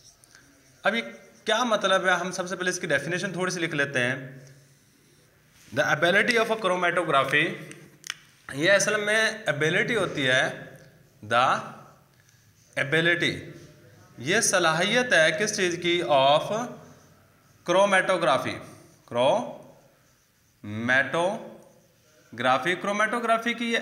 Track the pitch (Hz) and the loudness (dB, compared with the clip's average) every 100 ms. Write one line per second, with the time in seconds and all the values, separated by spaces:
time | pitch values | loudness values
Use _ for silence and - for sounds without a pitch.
0 | - _ _ - _ _ _ _ 196 226 | -20 _ _ -20 _ _ _ _ -2 -2
1 | 226 - - - - 220 247 208 196 190 | -6 -14 -20 -14 -2 0 0 0 2 2
2 | 185 175 180 175 180 185 180 175 180 139 | 2 0 0 -6 -6 -4 -4 -4 -2 -2
3 | 143 175 196 170 180 175 160 151 139 135 | -2 -4 -4 -4 -4 -2 -4 -2 -2 0
4 | 123 139 135 - - - _ _ _ _ | -2 -4 -10 -18 -20 -20 _ _ _ _
5 | _ _ _ _ _ _ - 120 147 151 | _ _ _ _ _ _ -10 -2 0 2
6 | 170 196 226 233 220 220 190 180 175 175 | 2 2 2 2 0 0 0 0 0 0
7 | 165 139 131 147 175 196 - - - - | 2 2 2 2 0 -4 -14 -20 -20 -20
8 | - - - _ - 135 175 196 196 208 | -14 -14 -16 _ -12 -2 2 2 2 -2
9 | 208 220 220 220 - 143 156 185 214 226 | 0 0 0 -2 -6 -2 0 0 0 -2
10 | 170 143 131 131 160 - - - - _ | -2 -2 0 2 0 -4 -16 -20 -20 _
11 | _ _ 107 117 135 214 - - - - | _ _ -2 2 4 2 -4 -16 -20 -20
12 | _ _ _ _ _ _ _ - 135 156 | _ _ _ _ _ _ _ -6 0 2
13 | 165 170 143 95 - - - - - - | 2 2 0 -4 -10 -18 -20 -20 -20 -20
14 | - - 127 214 202 190 165 160 196 240 | -20 -12 -2 0 2 2 2 2 2 2
15 | 247 175 160 165 208 208 180 165 170 175 | 4 4 4 2 -4 0 -2 -2 -2 0
16 | 165 139 135 156 156 214 240 - - - | 2 4 6 4 2 -4 -6 -12 -20 -20
17 | - _ _ _ _ _ - 185 202 190 | -20 _ _ _ _ _ 0 2 4 4
18 | 185 180 165 131 113 - - - - _ | 2 2 2 2 0 -8 -12 -20 -20 _
19 | - 120 135 208 247 - - - _ _ | -6 2 2 2 -2 -12 -20 -20 _ _
20 | _ _ _ _ _ _ 104 107 117 131 | _ _ _ _ _ _ -10 -6 0 0
21 | 135 165 180 226 - - - _ _ _ | 2 0 -2 -4 -12 -20 -20 _ _ _
22 | _ _ _ 113 127 135 170 180 190 208 | _ _ _ -4 0 2 0 -4 -4 0
23 | 214 240 233 226 233 233 233 233 | 0 0 0 0 0 -4 -2 -2